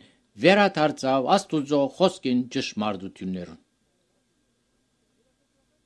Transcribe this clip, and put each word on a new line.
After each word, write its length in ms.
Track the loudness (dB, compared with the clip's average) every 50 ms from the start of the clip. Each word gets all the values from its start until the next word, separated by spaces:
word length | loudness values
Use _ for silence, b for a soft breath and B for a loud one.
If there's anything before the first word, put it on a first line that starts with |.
| b b b b b _ _ 0
վերադարձավ 920 | 4 4 6 6 4 2 2 2 0 0 0 -2 -2 0 0 0 2 2
Աստուծո 500 | 2 0 0 0 -4 -4 -2 0 0 0 0 0 0
խոսքին 500 | 2 0 0 0 0 -4 -2 0 0 -2 -2
ճշմարտություններուն։ 1120 | -4 -6 -6 -6 -6 -4 -4 -4 -4 -6 -8 -12 -12 -10 -8 -8 -8 -8 -10 -12 -16 -20 _ _ _ _ _ _ _ _ _ _ _ _ _ _ _ _ _ _ _ _ _ _ _ _ _ _ _ _ _ _ _ _ _ _ _ _ _ _ _ _ _ _ _ _ _